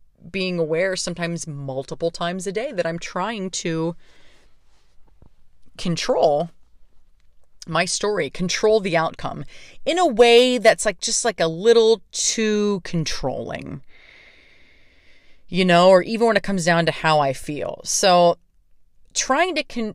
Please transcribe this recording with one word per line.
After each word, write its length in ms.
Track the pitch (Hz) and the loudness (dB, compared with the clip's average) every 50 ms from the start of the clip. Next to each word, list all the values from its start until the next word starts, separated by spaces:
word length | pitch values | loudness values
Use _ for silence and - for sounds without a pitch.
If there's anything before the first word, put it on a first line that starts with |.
| - _ _ _ - 170 | -20 _ _ _ -20 -10
being 300 | 175 196 185 185 180 170 | -6 -4 -4 -4 -2 -2
aware 340 | 165 151 160 160 185 196 185 | -2 -2 0 0 0 -2 -2
sometimes 540 | - - 185 170 175 170 170 170 160 - 165 | -4 -6 -8 -6 -6 -6 -6 -6 -8 -8 -10
multiple 640 | 143 143 143 135 127 135 139 - 160 - 170 170 - | -12 -10 -10 -8 -8 -8 -8 -8 -8 -6 -6 -6 -4
times 340 | - 175 170 180 190 175 | -4 -6 -6 -6 -6 -8
a 60 | 196 185 | -6 -6
day 180 | 214 240 302 | -6 -6 -6
that 160 | 254 180 165 | -6 -4 -4
I'm 140 | 165 170 170 | -4 -4 -6
trying 500 | - - - 185 180 214 233 208 185 190 | -10 -8 -6 -6 -4 -4 -6 -6 -8 -8
to 460 | - - - 175 165 160 160 170 170 - - - - - - - - - _ _ - - _ _ - _ _ _ _ - - - - _ - - - - - - - - - - - | -8 -6 -6 -4 -4 -2 -4 -4 -6 -8 -14 -20 -20 -20 -20 -20 -20 -20 _ _ -20 -20 _ _ -20 _ _ _ _ -20 -20 -20 -20 _ -20 -20 -20 -20 -20 -20 -20 -20 -20 -20 -16
control 720 | - - 180 165 160 - - 262 - - 160 143 147 170 165 - - - - - - - - _ - - - _ _ _ - _ - - - - - - | -8 -6 -4 -4 -4 -2 -2 0 0 2 2 2 0 -2 -6 -10 -18 -20 -20 -20 -20 -20 -20 _ -20 -20 -20 _ _ _ -20 _ -20 -20 -20 -20 -20 -14
my 180 | - 160 165 185 | -6 -4 -2 -2
story, 460 | 180 - - - 208 208 185 156 135 | -2 -4 -4 -4 -4 -2 -2 -4 -6
control 500 | - - 185 180 - - - 214 214 220 | -6 -6 -4 -4 -4 0 2 2 2 2
the 160 | 190 196 160 | 2 0 0
outcome 480 | 165 160 156 160 - - 135 - 147 147 - - - - - - - - | 0 0 -2 -4 -6 -8 -8 -8 -10 -12 -14 -16 -18 -20 -20 -14 -8 -4
in 140 | - 320 359 | -2 0 2
a 80 | 359 | 2
way 500 | 311 226 202 240 233 233 240 254 254 247 | 2 4 6 6 8 8 8 6 6 2
that's, 300 | 247 196 226 175 - - | 4 4 4 4 4 0
like, 140 | 214 190 - | -4 -4 -4
just, 220 | - 226 226 - - | -6 -4 -4 -2 -2
like, 160 | 233 196 - | -2 -2 0
a 80 | 170 | -2
little 540 | 165 160 165 196 233 226 233 220 220 226 214 - _ - | -2 -2 0 4 4 6 6 6 4 2 2 -2 _ -8
too 680 | - - - - 226 220 214 214 208 208 208 202 190 - | -6 -4 -4 -2 0 0 0 0 0 0 0 -2 -4 -4
controlling. 1000 | - - 165 151 - - - - 131 - 117 113 - - - - 139 - 139 - - - - - - - - - - _ _ _ _ _ _ - _ _ _ _ _ _ _ _ - - - _ - - - - - | -6 -4 -4 -4 -4 -4 -4 -4 -6 -6 -6 -8 -8 -10 -10 -10 -12 -14 -14 -14 -18 -20 -20 -20 -20 -20 -20 -20 -20 _ _ _ _ _ _ -20 _ _ _ _ _ _ _ _ -20 -20 -20 _ -20 -20 -20 -16 -6
You 160 | 175 180 185 | -2 0 4
know, 240 | 185 175 170 180 185 | 6 6 6 8 8
or 140 | 190 185 - | 8 6 6
even 240 | - 226 208 233 | 2 -2 0 0
when 100 | 226 214 | 2 2
it 60 | 196 - | 0 0
comes 220 | - 202 185 160 | 0 -2 0 2
down 220 | 175 170 170 165 | 2 2 2 2
to 60 | 160 - | 0 -2
how 280 | - - 160 156 151 | -2 0 0 2 2
I 120 | 143 139 131 | 2 0 -2
feel. 480 | - - - 147 139 - - - - - | -4 -8 -10 -8 -8 -8 -8 -10 -10 -8
So 520 | - - - - 190 180 175 175 170 - - _ _ _ _ _ _ - _ - _ _ _ - - _ | -6 -2 0 2 4 6 6 6 4 2 0 _ _ _ _ _ _ -20 _ -20 _ _ _ -20 -10 _
trying 400 | - - - 262 294 349 370 320 | -6 -2 -2 0 0 0 0 -2
to 100 | 302 285 | -4 -6
con-, 300 | - - 240 226 214 180 | -6 -6 -6 -6 -6 -8